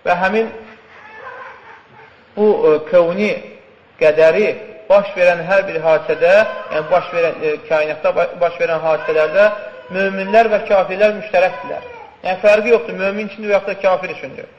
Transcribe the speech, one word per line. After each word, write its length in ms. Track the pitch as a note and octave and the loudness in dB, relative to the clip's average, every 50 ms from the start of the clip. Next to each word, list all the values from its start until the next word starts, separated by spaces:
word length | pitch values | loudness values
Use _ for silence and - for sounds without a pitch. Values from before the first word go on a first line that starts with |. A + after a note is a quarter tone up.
Və 140 | _ - F3+ | _ -2 -2
həmin 320 | F3 F#3 F#3+ G#3 A3 A3+ A3 - - - - - - _ _ - - - - A5 A5 - B4+ B4 B4+ B4+ C5 - - - - - - _ _ - - - - _ _ _ _ _ | 0 -2 -2 0 -2 -4 -4 -8 -16 -18 -20 -20 -20 _ _ -20 -20 -20 -20 -20 -20 -20 -18 -18 -18 -20 -20 -20 -20 -20 -20 -20 -20 _ _ -20 -20 -20 -20 _ _ _ _ _
bu, 100 | G3+ G#3 G#3+ G3+ - - | 0 2 2 2 4 4
e, 240 | D#3+ D3+ D3+ - - | 2 2 2 0 2
kövni, 420 | F#3 F3 E3+ E3+ F3+ G3 G#3 G#3 E3 - - - - - _ _ _ _ _ _ _ - | 4 4 4 4 0 -2 -2 -2 -4 -6 -8 -16 -20 -20 _ _ _ _ _ _ _ 2
qədəri 500 | D#3+ D#3 D3+ D#3 D#3+ D#3+ E3 G3 G#3+ F3 C3 - - - - - - - | 2 2 4 6 4 4 4 4 0 -2 -2 -6 -12 -18 -20 -20 0 2
baş 240 | F#3 G3+ G3 - - | 2 2 2 0 -2
verən 240 | F3+ F3+ F3 F3 E3+ D#3+ | 2 2 2 2 0 -2
hər 200 | E3+ G3 G3 F#3+ | 0 0 0 0
bir 140 | F#3+ - D#3+ | 0 -6 -2
hadisədə, 540 | D#3 D#3+ D#3+ D3+ D3 - D#3+ C#3+ D#3+ E3+ F#3+ G#3 A3 A3 - - - - | 0 2 2 0 0 -2 -2 0 4 4 4 4 4 2 -2 -10 -10 -6
yəni 180 | - D#3 D#3 D#3 | -6 -6 -2 0
baş 160 | F#3 F3 E3+ - | 0 0 0 -2
verən, 220 | F3 E3+ E3 D#3+ D3 C3+ | -4 -2 -2 -2 -2 -4
e, 140 | D3+ D#3 D3+ D3 - - | -4 -4 -4 -4 -4 -2
kainatda 440 | D#3+ D#3 D3+ D3+ D3+ D3+ - F#3 F3 | -2 -2 0 -2 -4 -4 -2 -2 0
ba-, 120 | F3+ E3+ E3+ - F3+ | 0 -2 -2 -2 -2
baş 180 | F3 E3+ E3+ - | -2 -2 -2 -2
verən 200 | E3+ E3 E3 D#3 | -2 -2 -2 -2
hadisələrdə 680 | D#3+ D#3+ D#3 D3+ - - D#3 D#3 D#3 D3+ F3 F#3+ G#3 G#3+ G#3 - - - - - - - | 0 -2 -2 -2 -2 -2 0 0 0 2 2 2 2 2 2 -2 -12 -16 -16 -18 -18 -10
möminlər 600 | F3+ F#3 G3 G3 G3 F#3+ F#3+ F#3+ G3+ A3+ A#3 A3 | -6 -4 -4 -2 -4 -6 -6 2 4 4 4 4
və 100 | G#3 G3 G#3 - | 2 -2 0 2
kafirlər 480 | G#3 F#3+ F#3 F#3 F#3+ F#3+ G#3 G#3+ G#3 | 2 2 2 0 0 2 2 2 2
müştərəkdirlər. 680 | G3+ - - - F3+ F3+ F3+ - - - - - - - - - - - - - _ - | -2 -8 -2 0 2 2 2 -2 -6 -10 -10 -10 -12 -12 -14 -18 -20 -20 -20 -20 _ -8
Yəni 160 | F3+ F#3 F#3 | -6 -6 2
fərqi 300 | - G#3 G#3 G#3+ G#3+ A#3+ A#3 | 4 4 4 4 4 2 2
yoxdur, 240 | G#3+ - - F#3 F#3 | 2 0 -4 -8 -4
mömin 320 | F#3+ G3 G3 G#3 G#3+ G3+ | -4 -4 -4 -4 -8 -10
üçündür 200 | - - G#3+ G#3 | -10 -10 -4 0
və 60 | G3+ | 0
yaxud 160 | F#3+ F#3+ - | 0 0 -2
da 80 | F#3+ G3 | -8 -2
kafir 340 | - F#3+ F#3 F3+ F#3 F3 D#3 | 0 0 0 0 -2 -8 -10
üçündür. 320 | - - C3 B2+ - - - _ | -12 -14 -14 -14 -16 -18 -20 _